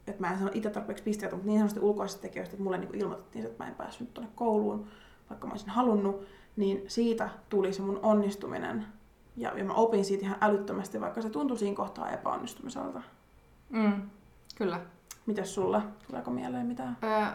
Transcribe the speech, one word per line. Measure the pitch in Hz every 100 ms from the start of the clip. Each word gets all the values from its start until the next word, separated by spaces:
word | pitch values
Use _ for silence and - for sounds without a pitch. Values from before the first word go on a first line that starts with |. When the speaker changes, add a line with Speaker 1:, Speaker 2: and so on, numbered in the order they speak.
| -
Speaker 1:
että | 202
mä | 180
en | 190
sano | 196
itse | 220 214
tarpeeksi | 214 214 208
pisteitä, | - 208 196 180
mut |
niin | 196 214
sanotusti | 208 -
ulkoisista | 202 208 196 -
tekijöistä, | 190 - 185
että | 202
mulle | 190 185
niinku | 196 208
ilmoitettiin, | 190 - - 226 226
että | -
mä | -
en | -
päässyt | - - 247
tonne | - 233
kouluun, | - 233 214 208 208 - - - - -
vaikka | 214 -
mä |
olisin | 208 202
halunnut, | 214 247 208 196 196 - - - -
niin | 196 196 -
siitä | - 233 226 208 - -
tuli | 202 190
se | 196
mun | 196 196
onnistuminen. | 214 208 202 202 - - - 226 214 - - _ - -
Ja, | 226 -
ja |
mä | 196
opin | - 226 220
siitä | 196 196 196
ihan | 196
älyttömästi, | 214 202 - 185 185 214
vaikka | 180 226
se | 220
tuntui | 294 285 233
siinä | 202 202
kohtaa | 202 - -
epäonnistumiselta. | - - - 240 - - - - - - - _ - - - -
Speaker 2:
Mm, | 220 214 202 196 - - - - -
kyllä. | 196 175 175 - - - -
Speaker 1:
Mitäs | 202 185
sulla? | - 185 208 214 - -
Tuleeko | 254 247
mieleen | 247 254 247 240
mitään? | 240 254 240
Speaker 2:
Öö, | 220 214 214